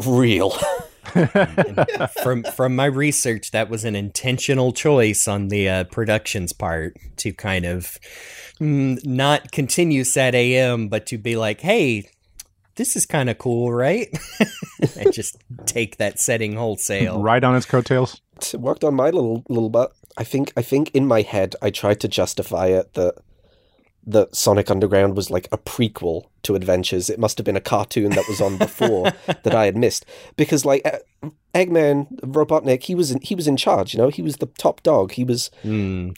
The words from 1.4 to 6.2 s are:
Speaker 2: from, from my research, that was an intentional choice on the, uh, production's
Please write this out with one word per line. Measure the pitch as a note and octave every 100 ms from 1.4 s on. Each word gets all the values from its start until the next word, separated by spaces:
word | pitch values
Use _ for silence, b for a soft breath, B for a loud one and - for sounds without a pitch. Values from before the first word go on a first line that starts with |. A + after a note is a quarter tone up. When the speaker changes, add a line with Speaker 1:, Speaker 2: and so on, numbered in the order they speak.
| - - - G#2 D#3 G4+ C#3 -
Speaker 2:
from, | B2 B2
from | A#2 - B2+ B2+
my | C#3+
research, | C3+ D3 C#3 B2+ A2 -
that | A2 G#2+
was | A2 A2+
an | G2+
intentional | G2+ - B2+ B2 - C3 B2+
choice | - D#3 C#3 A2 G2+ -
on | G2+ G2
the, | G#2 F#2+
uh, | F#2 F2+
production's | - A2 A2